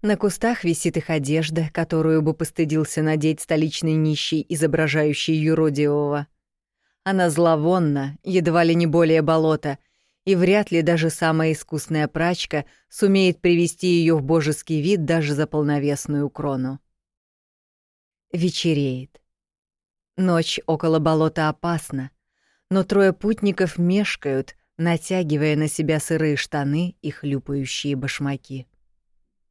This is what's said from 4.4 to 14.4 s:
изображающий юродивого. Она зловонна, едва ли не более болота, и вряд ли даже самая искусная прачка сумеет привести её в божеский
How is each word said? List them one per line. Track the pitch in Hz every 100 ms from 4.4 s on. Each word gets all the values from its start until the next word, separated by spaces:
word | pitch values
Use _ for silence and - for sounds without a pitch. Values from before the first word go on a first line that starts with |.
| 147
изображающий | 165 156 151 156 147 151 143 - 160
юродивого. | 156 160 160 143 147 147 147 147 147 _ _ _ _ _ _ _
Она | - 190 175
зловонна, | 151 170 160 156 185 160 143 139 147
едва | - 185 165 165
ли | 170 170
не | 170
более | 160 165 160
болота, | 151 160 160 151 151 139 _ _ _ _
и | - 190
вряд | 180 202 208
ли | 170
даже | 160 170 160
самая | - 165 160 160
искусная | 151 - 156 - 160 151
прачка | - 165 175 - 151 143 _ _
сумеет | - 202 196 185 170
привести | 180 170 170 - 185
её | 170 165 165
в |
божеский | 135 165